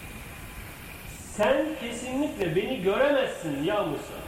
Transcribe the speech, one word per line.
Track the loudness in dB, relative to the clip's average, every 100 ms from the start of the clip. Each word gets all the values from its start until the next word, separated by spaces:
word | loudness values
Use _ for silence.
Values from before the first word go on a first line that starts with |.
| -12 -12 -12 -12 -12 -12 -12 -12 -14 -12 -12 -12 -6 2
"Sen | 4 4 2 -2
kesinlikle | -6 -6 -2 0 0 0 2 2
beni | 2 2
göremezsin | 2 6 6 6 2 0 -4 0
ya | 2 2
Musa." | 2 -2 -6 -10